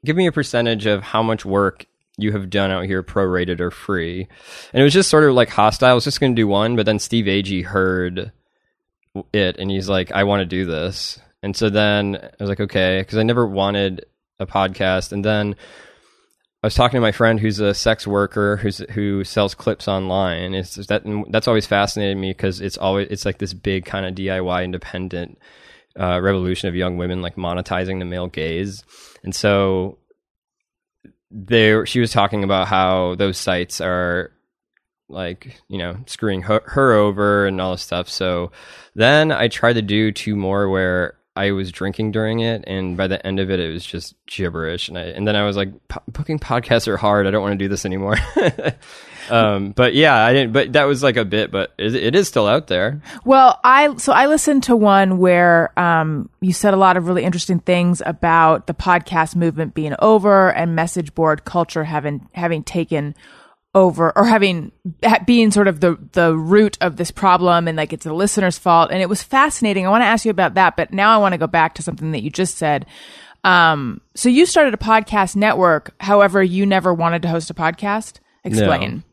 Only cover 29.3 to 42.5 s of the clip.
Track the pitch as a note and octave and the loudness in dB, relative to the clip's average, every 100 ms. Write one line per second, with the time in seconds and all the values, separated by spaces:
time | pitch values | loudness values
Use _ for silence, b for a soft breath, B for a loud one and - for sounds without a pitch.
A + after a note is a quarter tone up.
29.3 | - G#2+ G2+ F#2+ F#2+ F#2+ - _ _ _ | -4 0 2 2 -2 -4 -10 _ _ _
30.3 | _ _ _ _ _ _ _ - _ _ | _ _ _ _ _ _ _ -20 _ _
31.3 | G#2+ F#2+ A#2+ A2 A2 - B2 A#2 - G2+ | -20 0 4 6 4 0 -2 0 0 0
32.3 | G#2 G2 F#2+ F#2 G2 F#2 F#2 F2+ F2+ G2+ | 0 0 0 0 2 2 2 -2 -2 -4
33.3 | F2+ - F2+ F2 - F2+ F2+ F2 F2 F2 | -2 -4 -4 -4 -6 -4 -2 -2 -4 -6
34.3 | _ _ _ _ _ _ _ _ D#2+ F2 | _ _ _ _ _ _ _ _ -10 -10
35.3 | F#2 B2+ - _ G2 F2 F#2 C3 - A2 | -10 -16 -20 _ -10 -8 -10 -14 -6 -4
36.3 | F#2+ F2+ G#2+ - - C3+ G#2+ G#2 G2 G#2 | -4 -2 -2 -2 0 4 4 2 2 0
37.3 | G2+ G2 F#2+ F#2 F2+ - F2 F2 - F#2 | 2 0 -2 -4 -6 -6 -6 -6 -6 -4
38.3 | F2 F2 B B B B - A2+ D3+ D#3 | -4 -6 B B B B 0 4 4 2
39.3 | D3+ A#2 - A#2 A#2 G#2 G#2 A2 G2+ - | 0 -2 0 0 0 0 0 0 -2 -6
40.3 | G#2 F#2+ G2 G2 F#2+ F#2 F2+ F2 - _ | -4 -2 -2 0 0 0 0 -4 -8 _
41.3 | - G2+ G2 F#2 - F#2+ F#2+ A2 G#2+ A2 | -4 -2 -2 -6 -6 -8 -4 -4 -2 -4
42.3 | A2+ A#2 | -2 -4